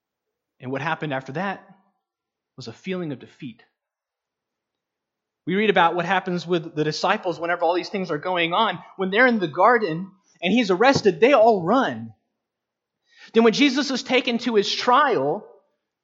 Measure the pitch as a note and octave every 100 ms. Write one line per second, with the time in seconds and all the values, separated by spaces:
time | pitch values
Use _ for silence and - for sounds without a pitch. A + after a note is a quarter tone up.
0 | _ _ _ _ _ _ B2+ C3+ D#3 D#3+
1 | D3+ C3+ C3+ C#3 G3 F#3 - _ _ _
2 | _ _ _ _ _ - A2+ - F#3 F#3
3 | E3 A#2+ G#2+ _ C3+ G#2+ _ _ _ _
4 | _ _ _ _ _ _ _ _ _ _
5 | _ _ _ _ - F#3+ G#3+ F#3 E3 E3+
6 | E3+ F#3+ F#3+ F3 E3 F3 E3 D3+ D3+ D#3
7 | F#3 G#3 F#3+ D#3 E3+ F3 E3 F3+ F3 G3+
8 | F3 D3+ F3 F3+ E3 F#3 A3 E3+ - -
9 | F#3+ G3+ B3+ A3+ E3+ C#3+ G#3 B3 G3 D#3+
10 | F#3+ _ _ _ E3+ A3+ G3+ F3+ B3+ C4+
11 | G#3 D#3+ A#3+ C4+ A3+ G3+ E3 C4 G3 A2+
12 | A2+ - _ _ _ _ _ _ _ _
13 | _ _ - A3 A3+ F3+ C#4+ B3+ C4+ B3+
14 | - B3+ C4 A#3 B3+ G#3+ G3+ - - B3+
15 | D4 E3+ C#3 F#3+ - - _ _ _ _